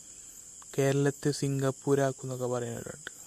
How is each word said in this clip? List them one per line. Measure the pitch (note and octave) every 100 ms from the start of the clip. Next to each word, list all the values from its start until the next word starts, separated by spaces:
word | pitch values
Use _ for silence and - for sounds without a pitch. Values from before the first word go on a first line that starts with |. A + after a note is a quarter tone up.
| - - - - - - - -
കേരളത്തെ | C#3 C#3 C#3+ - D3
സിംഗപ്പൂരാക്കും | C#3 C#3 C#3 C3+ C3 - C#3 C3+ B2+
എന്നൊക്കെ | C3 B2 B2
പറയുന്നവരുണ്ട്. | B2 A#2 A2+ - - - -